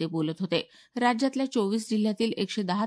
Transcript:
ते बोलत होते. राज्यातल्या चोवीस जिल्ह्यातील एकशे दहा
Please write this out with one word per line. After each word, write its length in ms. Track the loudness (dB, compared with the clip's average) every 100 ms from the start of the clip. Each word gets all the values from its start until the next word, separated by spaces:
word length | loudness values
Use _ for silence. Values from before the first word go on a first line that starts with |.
ते 60 | -2
बोलत 340 | 0 -2 -2
होते. 280 | 0 -2 -2 -14 -10 0
राज्यातल्या 560 | 2 2 0 0 0
चोवीस 360 | 0 2 0 0
जिल्ह्यातील 420 | 2 2 2 -2 -2
एकशे 260 | -4 -2
दहा 240 | -2 -2